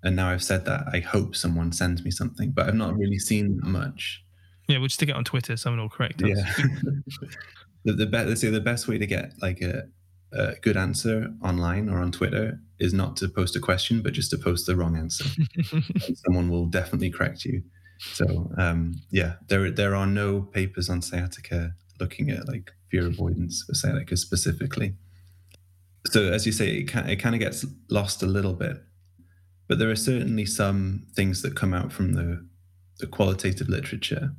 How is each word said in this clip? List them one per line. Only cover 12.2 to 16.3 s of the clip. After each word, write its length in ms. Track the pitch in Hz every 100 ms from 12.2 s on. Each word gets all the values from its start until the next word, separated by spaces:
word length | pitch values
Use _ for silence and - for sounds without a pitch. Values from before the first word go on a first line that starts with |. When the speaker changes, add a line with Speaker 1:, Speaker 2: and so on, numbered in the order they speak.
| 95 98 110 - - -
Speaker 1:
is 160 | 92
not 200 | 95 - -
to 100 | 95
post 280 | - 87 87
a 40 |
question, 400 | - 92 - 117
but 140 | -
just 160 | - -
to 80 | 82
post 260 | - 85
the 100 | -
wrong 220 | 90 85 82
answer. 300 | 82 - 143 - 147 - -
Speaker 2:
<laughs> 0 |
Speaker 1:
And 460 | 160 - - - -
someone 320 | -